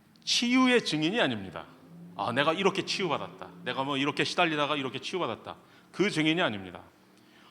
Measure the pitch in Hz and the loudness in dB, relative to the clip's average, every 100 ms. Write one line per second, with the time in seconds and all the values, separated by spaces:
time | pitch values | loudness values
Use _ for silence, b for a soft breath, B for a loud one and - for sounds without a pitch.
0 | _ _ - - 240 254 254 240 - 151 | _ _ -2 0 4 6 6 6 4 0
1 | 156 233 160 110 95 82 78 - - - | 2 2 0 0 -6 -12 -14 -18 -20 -20
2 | - - 104 120 147 170 196 180 - - | -14 -6 -2 2 2 4 2 2 -2 -2
3 | 185 123 95 - 92 - 123 123 135 139 | -2 -2 -4 -12 -16 -10 -6 -4 -2 0
4 | 143 143 147 - 175 151 143 151 131 127 | 0 0 0 2 2 2 0 0 -4 -6
5 | - 180 147 104 101 85 B B B - | -6 -4 -4 -6 -10 -16 B B B 0
6 | 202 156 156 165 160 104 92 90 - _ | 0 2 2 2 0 -2 -10 -14 -18 _
7 | _ _ B B B | _ _ B B B